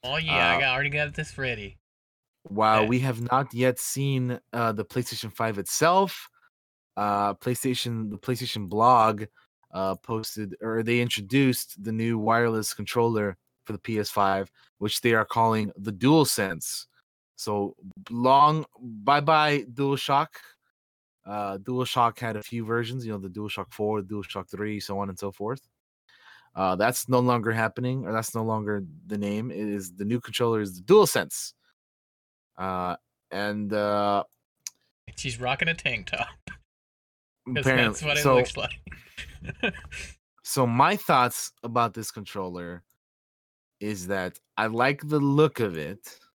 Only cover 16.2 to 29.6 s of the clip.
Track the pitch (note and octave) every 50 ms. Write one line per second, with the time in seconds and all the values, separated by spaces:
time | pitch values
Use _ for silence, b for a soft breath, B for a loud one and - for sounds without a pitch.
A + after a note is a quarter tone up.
16.2 | C#3+ - - - G#2 F#2+ F2 D#2 - - - - - _ _ _ _ _ _ _
17.2 | _ _ _ - - A2 G#2 G#2 G2+ F#2+ - _ - F#2+ F#2 - F#2+ - A#2+ A#2+
18.2 | A#2+ B2+ C3+ C#3 D3 D3+ D#3 D#3 D3+ - _ _ B2 A#2+ A2+ G#2+ G2+ B2+ C#3+ D3
19.2 | D3 D3+ D#3+ D#3 D3+ D3+ D3 C#3+ G#2+ B2 A#2+ A#2+ C#3 C#3 C#3 C3 - - C#3+ C#3
20.2 | D#3 - _ - - - _ _ _ _ _ _ _ _ _ _ _ _ _ _
21.2 | _ F#2+ G#2 G#2 G2+ G2 G2 G2 G2 - B2+ B2 B2+ B2 - B2+ A#2+ A#2 A2+ -
22.2 | B2 A#2 A2 G#2 G#2 - A#2+ A#2 A2+ G#2+ A#2 A#2 A#2 A2 B2+ C3 A#2+ A2 G#2+ G2+
23.2 | F#2+ G2 F2+ G#2+ G#2 G#2 - - F#2+ - - - G#2+ G#2+ G#2+ G#2+ G2 F#2 G#2+ G#2
24.2 | F#2+ - - G2 F#2 _ - F#2+ G#2 G#2+ G#2 G#2 - - G2+ G2 G2+ G2 F#2 -
25.2 | - G2 G2 _ G2+ G#2+ C3 C#3 _ _ _ _ _ _ _ _ _ b b b
26.2 | b b b b b b b - F#2+ F#2 F#2 F2+ G#2 A#2 B2+ - - - C3 B2
27.2 | B2 B2 B2 A#2+ G#2 A2+ A2 A2+ A2+ A2 - - B2 B2+ B2+ C3+ A#2+ - A2 A2
28.2 | A2+ - - A#2 A2 A2 A2 A2 G#2 G2+ G#2 G2+ F#2+ E2+ D3+ D#3+ F3 F2 G#2+ G#2
29.2 | G2+ G2+ G#2 G#2+ A2+ B2+ - F#2